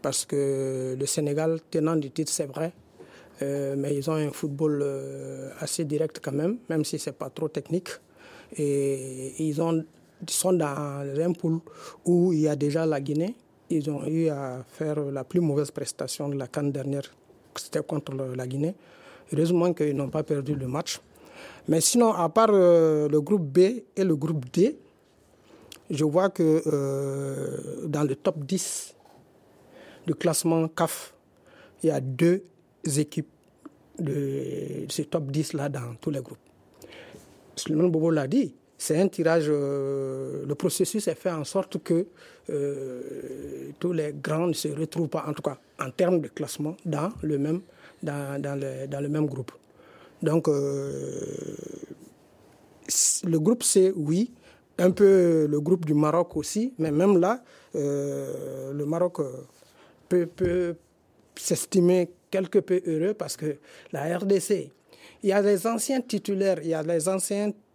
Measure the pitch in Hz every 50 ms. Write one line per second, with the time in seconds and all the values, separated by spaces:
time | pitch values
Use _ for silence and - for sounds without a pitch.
0 | - 139 131 - - - - 143 139 139 139 135 135 135 131 131 131 131 131 131
1 | 139 139 - - 151 147 143 151 156 160 165 160 - _ - 160 151 160 165 160
2 | 143 135 - - 156 151 - - 160 135 135 151 160 170 - - - _ _ -
3 | - - - - - - - - 139 139 139 143 139 139 139 139 139 143 147 143
4 | 135 160 156 156 151 143 143 - - 151 143 139 160 151 147 143 143 139 139 135
5 | 135 135 139 135 135 135 135 135 135 135 - - 156 147 - - 165 143 151 147
6 | 160 156 - - - 147 135 143 156 180 220 247 - - 165 156 151 - - 147
7 | - 156 135 _ - 135 _ - 160 147 - 151 143 - 156 185 185 - - -
8 | _ _ _ - - - - - - - - - 151 143 139 139 139 139 139 131
9 | 131 131 131 131 131 135 131 - 160 156 147 147 165 165 165 160 160 - _ _
10 | _ _ _ _ - - - - - 190 185 175 160 147 139 135 147 143 139 143
11 | 139 139 139 147 165 175 170 - - 165 160 165 - - - - - - - -
12 | _ 170 175 175 175 185 170 156 151 151 147 139 147 147 143 160 165 160 151 139
13 | 139 135 143 151 165 202 247 - _ _ _ _ _ _ 170 156 139 156 147 139
14 | - 156 156 165 165 160 147 139 139 131 127 127 127 _ - - 160 156 151 151
15 | 147 139 139 135 127 - - 175 175 151 139 147 147 143 - - 139 - - -
16 | 143 131 - - 147 143 143 139 131 120 - 151 143 143 135 139 131 139 139 143
17 | 135 - - _ _ _ - _ _ _ _ - - - - 156 147 - 160 156
18 | 147 - 135 135 135 127 127 127 127 123 131 139 147 165 190 - - - - -
19 | - - - - - - - 147 165 165 180 170 170 180 165 - 151 151 139 139
20 | 139 131 - 156 147 - 156 143 135 131 151 135 131 127 127 151 175 - - -
21 | _ _ _ - - - - - - - - - - - 151 165 160 - - 240
22 | 233 226 208 170 170 160 156 220 226 220 208 196 180 175 170 170 160 160 156 151
23 | 151 147 147 151 143 143 208 202 160 139 135 175 185 196 247 233 - _ _ -
24 | 190 190 156 143 139 160 165 147 123 123 - 165 185 254 320 - - _ _ _
25 | _ _ _ _ _ _ _ _ _ _ - - - - - - _ _ 175 135
26 | 156 151 143 180 185 196 190 - 170 160 156 160 156 156 151 143 139 139 135 139
27 | 139 139 135 139 139 135 135 139 135 - - - - - - 127 - 156 147 147
28 | 151 139 135 - - 202 170 156 143 131 190 185 - - - - - - - _
29 | _ - - - _ _ _ _ _ _ _ _ _ _ - - - - - -
30 | - 175 156 - - 175 160 - - 165 165 165 160 160 160 - 165 165 - -
31 | - - - _ _ _ _ _ _ _ - - - - _ _ - 156 151 139
32 | 131 131 131 123 165 170 180 196 - - _ _ _ _ _ _ - 160 139 147
33 | 151 147 - - 151 _ _ _ _ _ _ _ _ - _ _ _ _ _ -
34 | 175 139 131 143 139 135 135 139 135 - - - - - - - - 139 - -
35 | 147 - - 165 147 135 139 151 151 - - 147 139 147 139 139 120 120 117 117
36 | - 160 147 135 123 - - - _ _ _ _ _ _ _ _ - - - -
37 | - - - - - - - - _ - - - - - 156 156 170 180 160 160
38 | 156 170 160 151 139 131 151 269 262 151 - _ _ _ _ _ - - 156 156
39 | 190 190 - - 160 160 165 170 151 151 151 143 143 139 139 139 139 135 139 139
40 | 135 135 131 131 135 131 - 143 143 139 147 - - 180 - - 180 - - 214
41 | 202 - 156 - - 185 170 156 143 - - 196 185 - - 190 - - 175 165
42 | 190 - - - - - - - _ - 170 143 143 143 139 135 135 131 127 123
43 | 120 - 135 135 - 127 131 143 143 143 - 135 135 143 147 _ - 175 180 160
44 | 151 151 143 143 135 - 156 156 170 180 151 - - 151 143 147 160 151 - 170
45 | 170 139 - 160 139 151 147 - - 151 135 - _ _ _ - 135 131 - -
46 | 180 175 185 170 143 117 _ - 151 131 - - 147 151 175 - _ 175 147 143
47 | 156 190 233 - - 156 147 139 139 151 160 180 196 - - - - - - _
48 | - 156 143 143 143 139 139 139 143 143 139 139 139 135 131 131 135 139 139 139
49 | 143 143 151 156 151 143 131 127 123 - - - _ _ _ _ - - - -
50 | - - _ _ - - 151 165 - 160 147 139 139 139 139 139 139 139 139 135
51 | - - - - - - - - - - - - - - - - - - - -
52 | - - _ _ _ _ _ _ _ _ _ _ _ _ - _ - - - -
53 | - - - - - 180 165 160 151 196 247 240 - - - 196 185 190 190 185
54 | 151 147 160 180 233 - - - _ - - _ _ _ _ - 175 185 180 -
55 | 202 196 196 190 180 170 165 160 156 147 147 147 147 160 185 175 165 151 151 147
56 | 151 151 151 170 175 - - 160 147 - - 214 226 254 254 - 160 160 147 151
57 | 180 202 202 175 170 190 233 254 - - - - - _ - 160 143 143 143 143
58 | 139 143 139 139 139 135 135 135 135 135 135 135 135 135 143 147 147 147 156 170
59 | 180 175 175 - 147 135 127 131 135 - _ _ - _ _ _ - - _ _
60 | _ _ 180 180 170 165 - - 185 175 170 180 175 170 170 - _ _ _ _
61 | _ _ _ _ _ _ _ - - - 175 - - - - 190 175 175 185 185
62 | 175 170 - _ _ _ - 190 190 175 - 202 - - 185 185 185 170 160 156
63 | 165 196 208 208 160 147 - - 156 151 143 - _ - - - - - - 143
64 | 139 165 175 180 - 190 202 190 - - 208 175 147 139 _ _ _ _ - -
65 | - - - _ - 196 190 208 202 208 208 185 175 226 233 220 - - 269 254
66 | 240 240 226 202 - - 202 190 196 190 185 165 147 165 160 156 156 160 170 165
67 | 151 185 190 190 180 - 202 202 208 208 196 - _ _ _